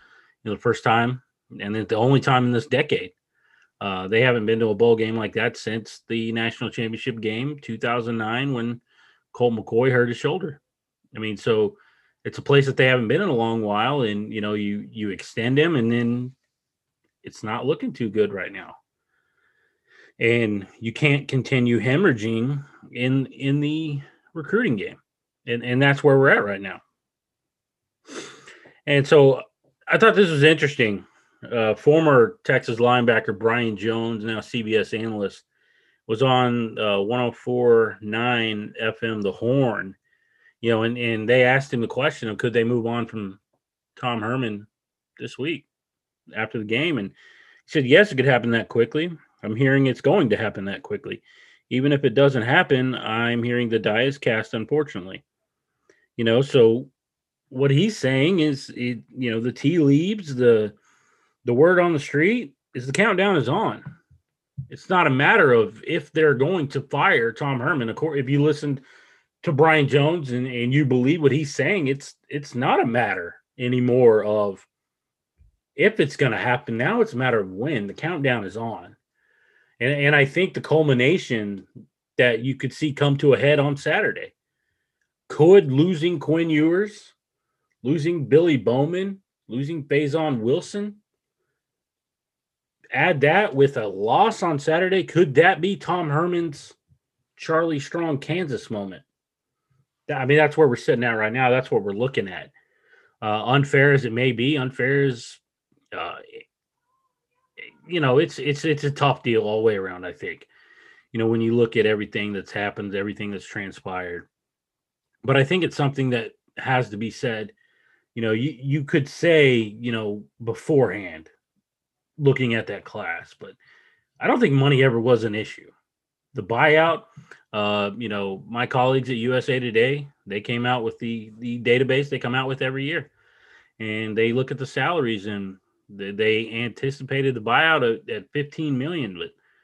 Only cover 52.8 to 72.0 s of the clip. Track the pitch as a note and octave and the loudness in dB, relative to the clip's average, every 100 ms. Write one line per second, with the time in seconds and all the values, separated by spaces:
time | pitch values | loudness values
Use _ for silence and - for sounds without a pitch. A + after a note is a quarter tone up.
52.8 | C3 A#2+ A2 A2 A#2 A#2+ A#2+ B2 A#2 A2+ | 0 -4 -4 -2 -2 -2 -2 -2 0 0
53.8 | A2 G#2+ C3 C#3 - A2 G#2+ A#2 A2 D3 | 0 0 0 -2 -2 -2 -4 -8 -4 -2
54.8 | C#3+ G2 F#2 F#2+ _ _ _ _ _ _ | -2 -8 -14 -16 _ _ _ _ _ _
55.8 | _ _ _ - A2+ A#2 C#3 C#3 A2+ A#2 | _ _ _ -4 2 2 4 6 6 4
56.8 | - _ _ _ _ _ _ B2+ C#3 C#3 | -4 _ _ _ _ _ _ -2 2 2
57.8 | G#3+ G#3 C3 C3 D3 F#3+ D3+ C#3 - A#2 | 2 0 -2 2 2 2 0 -2 -8 -8
58.8 | B2 A#2 - - B2 A2+ A#2+ A#2 C#3 F3 | -6 -8 -12 -8 -4 -4 -4 -4 0 2
59.8 | C#3+ C#3+ F3+ A3 D#3+ B2+ A#2+ A2+ G#2 - | 4 4 2 -4 -6 0 4 4 2 -6
60.8 | _ _ _ _ _ _ B2 A#2+ E3 F3+ | _ _ _ _ _ _ -2 4 4 4
61.8 | F3 D#3 - C#3+ F3 A#3+ D#3+ _ _ C3 | 2 0 -2 0 0 0 -4 _ _ -12
62.8 | B2 C#3+ A3 F#3 G3+ F3+ A#2 E3+ F#3+ G#2+ | -4 0 2 2 2 0 0 -2 -2 -6
63.8 | - - _ _ _ _ _ - C3 B2 | -12 -20 _ _ _ _ _ -18 -18 -16
64.8 | - F3+ D#3+ C3 D3+ A3 D#3 A#2 G#2+ - | -2 2 4 4 4 4 6 4 2 -2
65.8 | - E3 - D#3 D#3 C#3 C#3 F#3+ C#3+ C#3 | -6 -6 -4 2 2 4 0 0 -4 -6
66.8 | C#3 C#3+ F#3 D#3+ A#2 A2+ C#3+ C3 C3 E3 | -6 0 2 2 0 -4 -4 -2 -2 -2
67.8 | A2+ A2 D#3 C#3+ B2+ C#3+ D3+ C#3+ D3 C#3 | -2 -4 -4 -4 0 2 2 0 -2 -6
68.8 | - - _ _ _ _ - C#3 D#3+ D#3 | -8 -20 _ _ _ _ -2 4 4 4
69.8 | C3+ C3+ C#3+ F3 C3+ B2 B2+ B2 A#2+ C#3 | 4 2 2 0 -4 -6 -6 -4 0 2
70.8 | C#3+ C3 B2+ E3+ C#3+ C3 C#3+ - C#3 G#3 | 2 2 2 2 2 0 -2 -4 -2 0
71.8 | C3+ C#3 | -2 -4